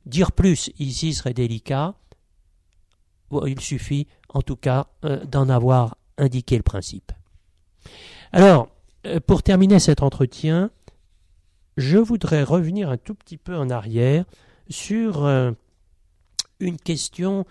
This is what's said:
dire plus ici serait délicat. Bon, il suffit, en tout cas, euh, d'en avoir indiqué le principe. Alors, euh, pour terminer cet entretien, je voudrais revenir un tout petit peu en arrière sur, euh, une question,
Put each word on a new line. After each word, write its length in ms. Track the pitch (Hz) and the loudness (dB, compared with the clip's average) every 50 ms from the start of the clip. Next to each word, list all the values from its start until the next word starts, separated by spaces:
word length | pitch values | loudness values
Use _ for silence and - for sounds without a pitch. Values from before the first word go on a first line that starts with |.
| _ | _
dire 280 | - 120 165 185 - - | -6 -2 0 0 2 2
plus 360 | - 170 190 170 - - - - - | 2 2 4 2 2 -2 -8 -10 -8
ici 360 | 147 135 123 - - 160 147 | -8 -8 -6 -6 -6 -4 -6
serait 200 | - - 127 120 | -6 -6 -6 -4
délicat. 600 | 120 123 113 117 110 - - 135 135 147 175 202 - _ _ - _ _ _ _ _ _ _ _ _ _ _ _ _ _ _ _ _ _ _ _ _ _ _ | -4 -4 -4 -4 -6 -6 -6 -4 -4 -4 -6 -8 -12 _ _ -20 _ _ _ _ _ _ _ _ _ _ _ _ _ _ _ _ _ _ _ _ _ _ _
Bon, 140 | 143 147 - | -6 -4 -4
il 140 | 139 135 135 | -4 -6 -6
suffit, 480 | - - 143 123 - - 143 143 147 - _ _ _ - | -8 -8 -8 -8 -6 -4 -4 -4 -6 -6 _ _ _ -8
en 120 | - 139 | -6 -4
tout 140 | 135 - 135 | -4 -4 -6
cas, 320 | - - 139 127 135 143 - _ _ - | -6 -2 -2 -2 -2 -2 -4 _ _ -8
euh, 220 | 156 139 135 - | -6 -6 -6 -6
d'en 240 | 135 131 139 135 131 | -4 0 0 2 2
avoir 480 | 131 123 117 127 131 127 120 113 - - _ _ _ - | 2 2 4 4 4 4 2 0 -4 -8 _ _ _ -2
indiqué 400 | 139 135 123 127 117 - - 113 | -2 0 0 -2 -2 0 0 0
le 60 | 104 | 0
principe. 480 | - - 98 - - - - - - - - - _ _ _ _ _ _ _ _ _ _ _ _ - - - - - - - - - | -2 -4 -4 -6 -10 -14 -16 -16 -16 -16 -16 -18 _ _ _ _ _ _ _ _ _ _ _ _ -20 -20 -20 -20 -20 -20 -20 -18 -2
Alors, 380 | - 254 285 - 180 139 - - _ _ _ _ _ _ - | 4 6 8 8 8 8 4 0 _ _ _ _ _ _ -10
euh, 140 | - 160 165 | -6 -4 -2
pour 240 | - - 196 160 - | 0 2 2 2 4
terminer 360 | - 196 185 190 190 202 180 | 4 4 6 6 6 6 6
cet 220 | - - 147 - | 6 6 4 2
entretien, 720 | 147 139 - - 135 123 - - - 156 160 170 190 220 - _ _ - - _ _ _ _ _ _ _ _ _ _ _ _ _ _ _ _ - | 2 0 0 0 -2 -2 -2 -4 -2 -2 0 0 0 -2 -6 _ _ -20 -20 _ _ _ _ _ _ _ _ _ _ _ _ _ _ _ _ -6
je 200 | 131 131 165 208 | -2 2 4 4
voudrais 460 | 226 214 240 202 - 147 160 147 143 | 4 2 0 -2 -2 0 0 0 0
revenir 460 | - 151 180 170 156 180 208 202 151 | 0 0 0 0 -2 -4 -4 -4 -4
un 80 | 127 120 | -6 -6
tout 180 | - - 214 | -8 -12 -16
petit 220 | - _ _ 170 147 | -16 _ _ -20 -18
peu 180 | _ - 180 | _ -10 -8
en 140 | 165 139 127 | -6 -6 -4
arrière 560 | 123 117 101 113 113 117 123 131 143 160 180 - - _ _ _ _ _ _ - | -6 -6 -6 -4 -2 0 0 2 2 0 -2 -4 -10 _ _ _ _ _ _ -18
sur, 540 | - - - - 202 226 233 220 185 147 143 | -16 -14 -10 -6 -4 -4 -2 -2 -2 -2 0
euh, 280 | 143 139 131 127 123 113 - _ _ _ _ _ _ _ _ _ _ _ _ _ _ _ - - - _ _ | 0 2 2 0 -2 -4 -8 _ _ _ _ _ _ _ _ _ _ _ _ _ _ _ -14 -14 -14 _ _
une 180 | 190 180 175 151 | -6 -6 -6 -6
question, 680 | - - 165 147 - - - - 175 190 196 196 180 - | -6 -6 -6 -6 -6 -10 -8 -6 -6 -4 -4 -4 -6 -8